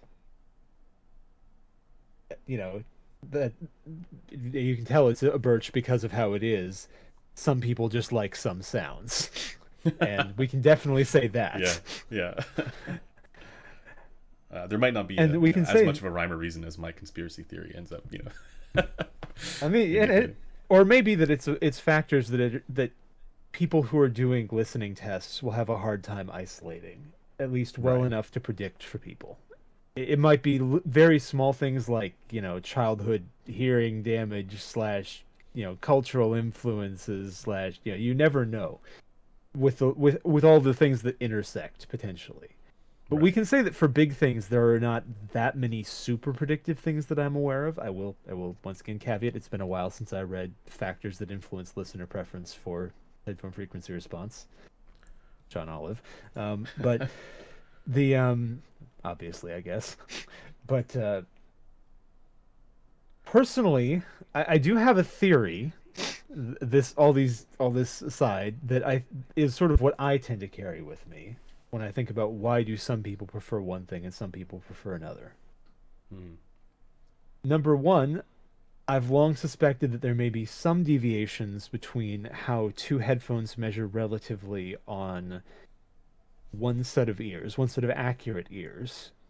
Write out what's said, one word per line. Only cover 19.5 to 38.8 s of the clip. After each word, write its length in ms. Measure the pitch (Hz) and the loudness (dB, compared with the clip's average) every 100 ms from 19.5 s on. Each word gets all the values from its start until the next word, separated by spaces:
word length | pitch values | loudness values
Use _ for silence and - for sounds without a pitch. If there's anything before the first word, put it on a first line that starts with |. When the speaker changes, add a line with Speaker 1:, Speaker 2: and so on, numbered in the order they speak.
| - | -4
Speaker 1:
I 80 | 147 | 0
mean, 140 | 220 | 4
and 120 | 202 | 4
it, 180 | 185 214 | 4 6
Speaker 2:
indicating. 240 | 196 240 - - - - | 6 4 -2 -14 -16 6
Speaker 1:
or 140 | 190 | 8
maybe 300 | 196 254 214 202 | 10 8 6 4
that 140 | 156 | 4
it's, 180 | 147 - | 4 0
it's 320 | 147 156 131 | 0 0 0
factors 480 | - 156 156 143 117 | 2 2 4 2 2
that 120 | 123 | 0
are, 220 | 123 123 - | 0 -2 -4
that 220 | 131 127 - - _ - - - | -2 -2 -4 -20 _ -20 -20 -18
people 300 | - 170 160 | -2 2 2
who 160 | 127 147 | 4 6
are 100 | 135 | 4
doing 400 | 117 127 123 107 | 4 2 2 0
listening 440 | 113 110 127 104 | -2 -2 -4 -6
tests 480 | 95 107 92 - - | -8 -6 -8 -8 -8
will 80 | 123 | -4
have 180 | 113 110 | -2 -2
a 80 | 104 | -2
hard 260 | 110 104 | -2 -4
time 260 | 95 101 95 | -6 -8 -8
isolating, 800 | 90 92 - 85 82 87 87 147 - - - | -12 -12 -14 -14 -14 -16 -18 -20 -20 -20 -8
at 140 | 135 | -4
least 240 | 127 120 - | -2 -4 -2
well 200 | 123 127 | 2 2
Speaker 2:
Right. 80 | 127 | 2
Speaker 1:
enough 240 | 113 110 | -2 -4
to 100 | - | -6
predict 420 | - 104 98 - | -6 -6 -8 -10
for 140 | - - | -14 -12
people. 380 | - - - - - - - _ _ | -14 -16 -18 -18 -20 -20 -20 _ _
It, 160 | - 127 | -8 0
it 80 | 147 | 4
might 240 | 151 151 | 8 6
be 160 | 147 139 | 6 2
l-, 220 | 131 135 - | 2 0 4
very 320 | 127 165 151 | 8 8 8
small 340 | - 139 135 | 4 0 0
things 360 | 131 139 131 113 | 2 0 -2 0
like, 260 | 113 98 - - | 0 -2 -8 -10
you 100 | 113 | -8
know, 180 | 95 90 | -6 -6
childhood 680 | - - 113 110 104 107 90 - - | -4 0 0 0 0 -2 -4 -16 -14
hearing 560 | 104 127 123 117 110 | -2 2 2 2 -2
damage 580 | 107 113 110 104 98 104 | -2 -2 -2 -6 -8 -10
slash, 600 | - 117 107 101 98 - - _ - | -8 -4 -2 -2 -6 -12 -20 _ -14
you 100 | 123 | -10
know, 120 | 101 92 | -8 -6
cultural 540 | - 139 127 131 113 | 2 4 4 2 2
influences 1000 | 117 113 - 120 107 98 95 - 98 98 95 | 2 -2 -4 -4 -4 -4 -8 -8 -6 -8 -8
slash, 440 | - 98 95 87 | -6 -4 -4 -6
you 100 | 110 | -8
know, 60 | 98 | -4
you 160 | 117 | -2
never 320 | 127 151 139 117 | 4 4 4 0
know 320 | 110 87 - | -4 -6 -10